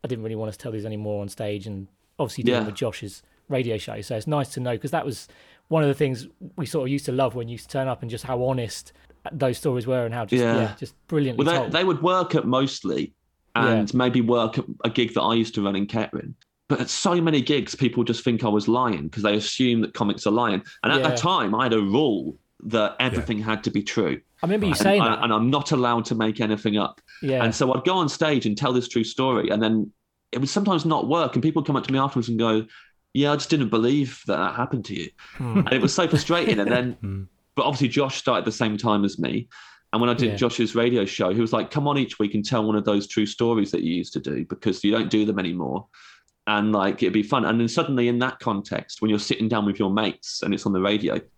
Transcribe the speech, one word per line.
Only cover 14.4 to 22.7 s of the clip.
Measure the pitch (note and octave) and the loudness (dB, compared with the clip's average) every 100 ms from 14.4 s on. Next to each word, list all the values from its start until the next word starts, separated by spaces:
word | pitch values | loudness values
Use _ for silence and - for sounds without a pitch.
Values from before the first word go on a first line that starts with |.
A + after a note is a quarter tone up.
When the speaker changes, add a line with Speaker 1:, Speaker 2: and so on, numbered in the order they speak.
| A2+ C3+ | 2 -2
Speaker 2:
at | - - | -6 -4
a | A2+ | -2
gig | A2+ A#2 | 0 0
that | A2+ | 2
I | F#2 | 2
used | A#2 A2 | 2 0
to | - | 0
run | G2+ G2 | 0 0
in | G#2 | -2
Kettering. | A#2 A2 - - - _ _ _ | -2 -4 -6 -10 -16 _ _ _
But | C#3+ | -2
at | A2+ | 0
so | - G3 F3 | -2 0 2
many | E3 D3+ | 2 2
gigs, | B2 D3 G#2 | 2 0 -2
people | - B2+ A#2+ | -2 0 0
just | A#2 A2+ | 0 0
think | - A2+ | 0 0
I | A#2 | 2
was | G#2 G2+ | 2 2
lying | A#2+ B2 F2+ D2+ | 2 2 -2 -6
'cause | - | -2
they | G#2 G#2 | 0 2
assume | G#2 - B2+ A#2 | -2 0 2 2
that | G#2 | 0
comics | - G#2 G2+ G#2+ | -2 -2 0 0
are | |
lying. | G#2+ A#2+ F#2+ - - | 2 2 -2 -6 -4
And | A#2+ | 0
at | C#3+ | 2
Speaker 1:
Yeah. | D3+ | 2
Speaker 2:
that | A#2+ | 0
time, | D#3 F#3 G#2+ | 0 0 0
I | G#2+ | 0
had | B2+ | 2
a | A2+ | 2
rule | G2 A2 D3+ G2+ D#2 - _ _ | 2 2 2 0 -4 -10 _ _
that | - | -2